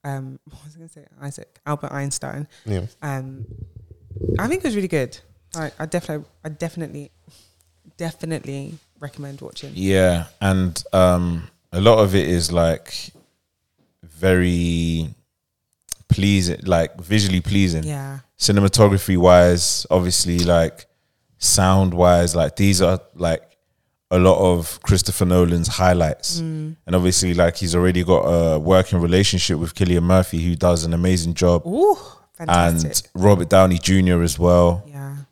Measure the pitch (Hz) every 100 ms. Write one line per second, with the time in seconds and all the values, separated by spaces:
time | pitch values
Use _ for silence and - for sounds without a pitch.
0 | 143 139 131 131 - - 147 156 165 156
1 | 143 _ 139 139 - _ - 143 139 139
2 | 139 - 135 139 151 _ 110 98 101 _
3 | 147 135 131 131 104 - - - - -
4 | _ - - - 214 370 349 208 185 156
5 | 123 - _ _ _ 165 156 - 160 175
6 | - 151 151 _ 160 151 165 170 156 143
7 | 143 _ _ _ _ _ _ _ _ _
8 | 170 - 165 160 - 139 143 160 _ _
9 | 143 - 143 139 - - 139 - 95 95
10 | 92 87 82 _ 98 95 92 80 - 95
11 | 92 90 87 85 80 _ _ 87 104 110
12 | 101 95 73 87 80 87 82 80 - -
13 | - _ _ _ _ _ _ _ _ _
14 | 82 78 95 90 90 87 85 85 82 82
15 | 78 - _ _ _ _ _ _ _ -
16 | _ - 98 98 87 - 92 85 82 -
17 | 85 107 101 92 - 98 95 82 78 139
18 | 135 139 _ _ - 208 98 - 104 98
19 | - 90 90 90 90 87 - - - 92
20 | 87 - 90 87 87 85 82 - - _
21 | _ _ _ _ - - 92 95 95 85
22 | 90 87 87 85 78 - 98 92 90 92
23 | _ - 85 82 _ _ _ _ _ _
24 | _ 90 92 85 92 87 80 - - 95
25 | - - 92 90 87 85 85 - 92 90
26 | 80 - - 170 165 156 156 160 - 90
27 | 90 87 90 87 85 - 90 87 90 90
28 | 87 87 65 85 85 78 76 92 92 90
29 | 85 90 98 90 - 80 82 - 92 87
30 | 87 92 90 85 82 82 90 87 80 85
31 | 90 92 82 82 90 87 - 220 403 392
32 | - - _ _ 160 175 175 82 78 -
33 | - 90 101 98 85 98 92 87 - 95
34 | 90 87 85 73 87 87 87 87 104 143
35 | 139 143 139